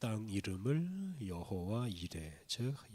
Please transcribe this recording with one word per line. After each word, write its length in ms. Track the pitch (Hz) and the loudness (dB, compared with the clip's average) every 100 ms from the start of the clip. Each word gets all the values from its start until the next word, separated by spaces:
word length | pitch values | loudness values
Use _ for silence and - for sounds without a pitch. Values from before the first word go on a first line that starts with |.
땅 280 | 120 107 110 | 0 0 0
이름을 1000 | 98 98 92 110 156 175 190 190 165 101 | 0 2 2 4 4 4 0 -2 -2 -2
여호와 600 | 87 87 95 87 113 123 | -2 -2 0 2 2 2
이레, 540 | 87 87 80 78 76 - | -2 -4 -4 -6 -8 -6
즉 280 | - 123 139 - | -2 0 -2 -4